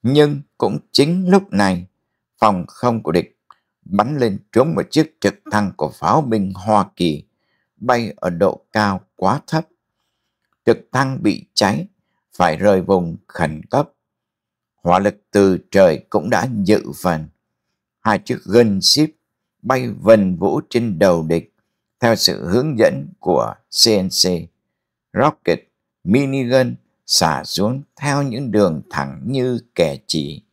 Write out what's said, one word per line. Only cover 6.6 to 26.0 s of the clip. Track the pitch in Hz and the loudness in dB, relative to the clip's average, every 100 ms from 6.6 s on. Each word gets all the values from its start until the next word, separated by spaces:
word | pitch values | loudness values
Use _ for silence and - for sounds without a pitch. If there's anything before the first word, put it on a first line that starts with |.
| 98 107 98 _ | 0 0 0 _
Kỳ | 87 73 - _ _ _ _ _ | -2 -2 -10 _ _ _ _ _
bay | 120 123 113 - | -2 -2 -2 -6
ở | 90 | -6
độ | 85 95 - _ | 0 -2 -2 _
cao | 110 104 95 _ _ | -2 0 -2 _ _
quá | 95 135 - | -4 -4 -4
thấp. | 160 160 _ _ _ _ _ _ _ _ _ - | -6 -6 _ _ _ _ _ _ _ _ _ 0
Trực | 113 - | 0 0
thăng | 127 143 135 | -2 -2 -2
bị | 107 85 - | -2 -2 -6
cháy, | - 101 110 185 _ _ _ _ _ | 0 0 0 -6 _ _ _ _ _
phải | 90 78 | 0 2
rời | 101 95 | 2 2
vùng | 95 95 85 80 _ | 2 0 0 -8 _
khẩn | - 80 78 - | -4 -4 -4 -4
cấp. | 127 - _ _ _ _ _ _ _ _ _ | -2 -2 _ _ _ _ _ _ _ _ _
Hỏa | 87 90 | 0 2
lực | 101 - _ | 2 -4 _
từ | 104 98 92 _ | 2 4 2 _
trời | 98 95 73 _ | 4 4 4 _
cũng | 104 85 | -4 -2
đã | 107 120 113 | -2 -2 -4
dự | 92 107 - 71 | 2 0 0 -6
phần. | 92 80 76 _ _ _ _ _ _ _ | -4 -4 -6 _ _ _ _ _ _ _
Hai | 110 101 | -2 -2
chiếc | - 123 | -2 -8
gunship | - 110 117 98 - 139 156 _ _ _ _ _ | 2 4 4 2 0 0 0 _ _ _ _ _
bay | 104 131 123 | -2 -2 -2
vần | - 98 110 95 87 | -4 4 4 4 0
vũ | 92 117 - | -2 -2 -2
trên | 120 117 85 | -4 -2 0
đầu | 98 85 | 2 2
địch, | 80 82 - _ _ _ _ _ | 0 -4 -4 _ _ _ _ _
theo | 117 110 | 0 2
sự | - 58 69 | 0 -2 -2
hướng | 107 151 123 | -2 -2 2
dẫn | 95 67 71 - | 2 2 -10 -10
của | - 76 55 - _ | -2 0 0 -8 _
C | - 117 | 0 2
N | 107 92 | 2 0
C. | - 92 90 85 _ _ _ _ _ _ | -2 -2 -2 -8 _ _ _ _ _ _
Rocket, | - 139 - - 85 _ _ _ _ | 0 0 0 -2 -2 _ _ _ _